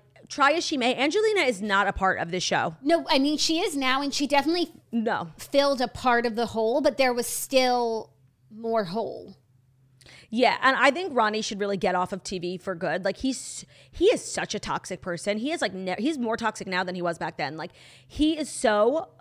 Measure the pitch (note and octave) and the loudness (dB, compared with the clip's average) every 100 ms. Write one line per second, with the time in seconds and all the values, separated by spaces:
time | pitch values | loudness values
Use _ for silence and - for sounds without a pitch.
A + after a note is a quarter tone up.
0 | _ - - - C#4 D#4+ - D4 A#3+ B3 | _ -20 -10 2 2 2 0 0 0 2
1 | C#4+ F4+ G#4+ G#4 C4+ F#3+ G#3 G3 G3 - | 0 2 2 2 2 0 2 2 2 2
2 | F#3+ D3+ E3+ F3+ - D#3+ B2+ D#3+ C#4 E4+ | 2 2 -2 -2 0 0 0 -2 2 2
3 | - D4 C#4 D4+ - D#4+ G4+ C#4+ C4 C4 | 4 2 2 2 0 0 0 -2 0 0
4 | C#4+ - C#4 C#4+ C4+ F4 E4+ - - A#3 | 0 -2 2 2 2 0 -2 -6 -8 -4
5 | A3+ F3 E3+ - - C#4+ C#4+ C4+ A#3+ - | 0 -2 -4 -12 -2 2 4 2 -2 -2
6 | B3+ A#3+ A#3+ A3 A#3 A3 A3 C4+ C#4+ - | 2 2 2 -2 -2 0 2 2 2 2
7 | C4 A#3+ A#3+ - - C4 B3+ B3 A#3 A3 | 2 2 -4 -6 0 2 4 2 0 -4
8 | - _ _ _ _ G#3+ A3+ A3+ F#3 G3+ | -8 _ _ _ _ -10 -2 0 0 -2
9 | G#3+ - F2 G3 _ _ _ _ _ _ | -4 -8 -14 -20 _ _ _ _ _ _
10 | - - - A3 A#3 - B3+ B3 C4 C#4 | -20 -20 -6 2 2 4 2 4 4 2
11 | F#4+ B3 G#3+ G#3+ A3 G#3 G3+ G3 F#3+ F3+ | -2 0 2 0 -4 -4 -4 0 0 0
12 | F3+ F#3+ - F#3+ F3 F3+ - F3 F3 E3 | -2 -4 -8 -6 -6 -6 -8 -6 -4 -2
13 | G3 G3 C4 B3 - - - - - - | -2 -4 -4 -4 -8 -14 -16 -20 -14 0
14 | F4+ - - - F3 G#3 - D3 - F#3 | 2 2 -2 -6 -4 -6 -4 -6 -6 -10
15 | F#3 E3+ - G#3+ B3+ E4+ A3+ F#3 F#3 F3+ | -8 -6 -4 -4 -2 -2 -4 -4 -6 -2
16 | B3 D4+ A#3 A3+ A3+ G#3+ G3 F#3 F#3 F3+ | -2 -2 -2 -2 -2 -4 -4 -4 -2 -2
17 | F3 E3+ E3 - C#3+ D#3 E3+ - - - | -4 -4 -6 -6 -6 -6 -12 -14 -20 -20
18 | - - D4+ D#4 D4+ - A#3+ G#3 A3+ D4+ | -10 0 0 0 -4 0 2 4 4 2
19 | - - | -2 -12